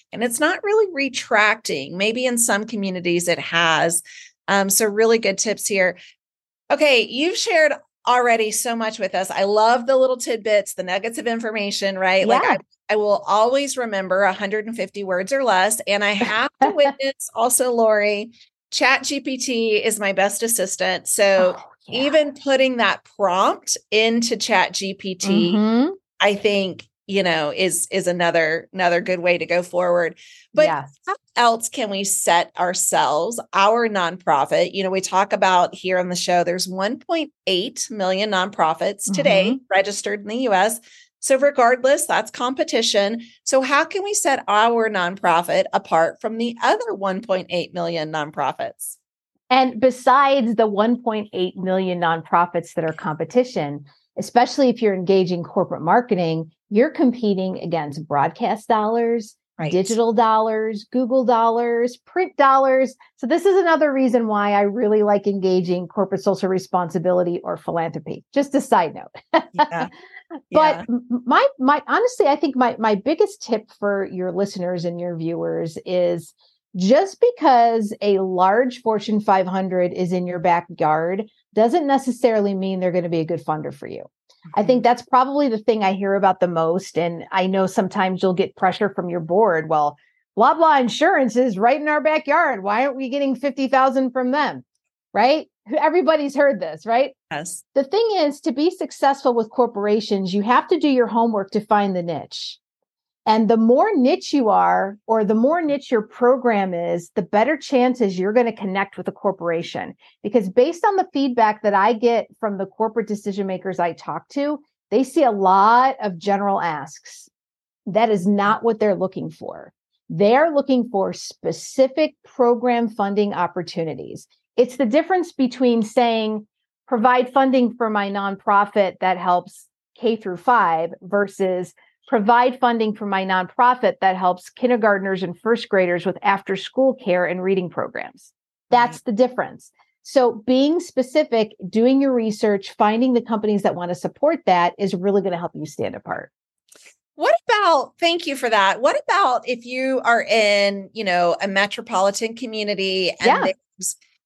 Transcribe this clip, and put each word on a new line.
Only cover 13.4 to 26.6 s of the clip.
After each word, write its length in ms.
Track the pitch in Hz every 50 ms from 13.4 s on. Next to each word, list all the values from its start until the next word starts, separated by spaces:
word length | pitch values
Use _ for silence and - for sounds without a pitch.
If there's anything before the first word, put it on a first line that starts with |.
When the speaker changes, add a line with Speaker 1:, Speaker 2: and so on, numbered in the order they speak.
| 220 240 262 277 285 269 269
Speaker 1:
remember 460 | 262 240 226 202 190 190 180 185 190 202
a 100 | 190 190
hundred 320 | 196 208 196 214 214 214
and 80 | 226 233
fifty 300 | 233 185 190 - 202 202
words 260 | 190 185 180 190 185
or 120 | 277 269 269
less, 360 | 233 196 185 185 214 214 - -
and 160 | - 202 202 208
I 80 | 202
have 380 | 208 202 240 196 214 220 254 294 - _
to 80 | 262 -
Speaker 2:
<laughs> 40 | 403
Speaker 1:
witness 540 | 311 285 269 269 277 269 269 - - - - -
also, 380 | 220 226 254 262 - 262 254
Lori, 600 | 240 233 226 220 214 214 208 208 208 208 214 226 - _ - _ _ _ _ _
Chat 320 | - - 302 254 262 254 262
G 180 | - 285 277
P 160 | 269 294 262
T 460 | 254 - - 254 226 226 226 214 208 -
is 160 | 226 214 202
my 100 | 208 196
best 320 | 190 190 196 - 233 - 233
assistant. 640 | 233 226 - 185 190 - - 185 185 185 170 -
So 480 | - - - 208 196 196 190 185 180 180
Speaker 2:
Oh, 60 | - - - _ _ _
yeah. 140 | - - 240 269
Speaker 1:
even 300 | 285 285 311 302 285 277
putting 440 | - - 277 269 262 269 262 254
that 260 | 240 220 196 - - _ _ _
prompt 640 | - 202 185 - 190 208 277 381 - - - - - - _
into 460 | 208 214 220 226 226 233 233 233 233
Chat 380 | 196 - - 220 185 170 - 185
G 200 | - 196 190 190
P 220 | - - 196 185
T, 380 | 180 185 196 196 208 175 175 185
Speaker 2:
Mm-hmm. 380 | 208 214 220 226 233 269 349 392 392 _ _ _ -
Speaker 1:
I 160 | 185 202 202
think, 500 | 202 - 208 202 202